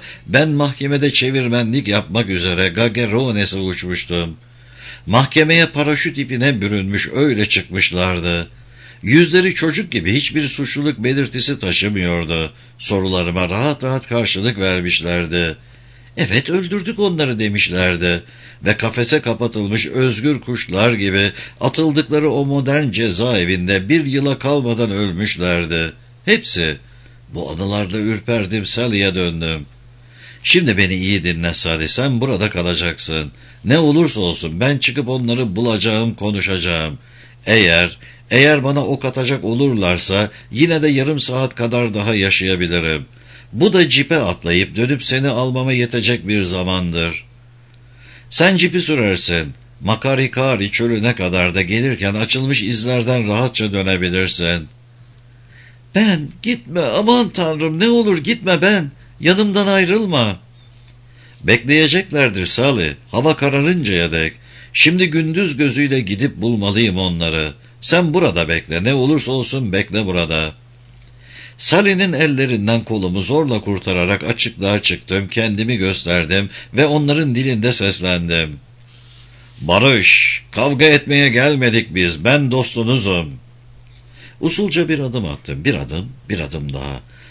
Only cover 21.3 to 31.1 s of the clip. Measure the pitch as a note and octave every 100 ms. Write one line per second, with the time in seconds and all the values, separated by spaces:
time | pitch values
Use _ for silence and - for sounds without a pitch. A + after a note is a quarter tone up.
21.3 | - - - C3 - D#3+ D3 B2+ D3+ D3+
22.3 | C#3+ C#3 C#3 C3+ D3 C#3+ F#2 A#2 F2 B2
23.3 | G#2+ F2 F#2 F2+ G2 F#2+ D#3+ C#3 C#3 C#3
24.3 | B2+ C3+ D3 A#2+ A2+ A#2 G2 G2+ E2+ G#2
25.3 | D#2+ F2 F2 E2 E2 E2 - - - -
26.3 | A3+ - - E2 C#2+ - - - - -
27.3 | E2+ C#2+ D#2+ G2 G#2 F#2+ G#2+ G#2+ G#2+ -
28.3 | A#2 F#2+ G#2+ F#2 - B2 G2+ G2 F#2 F2
29.3 | E2 E2 D#2+ C#2 - - - - - -
30.3 | - - F3+ D3+ G2 F#2+ F#2 F#2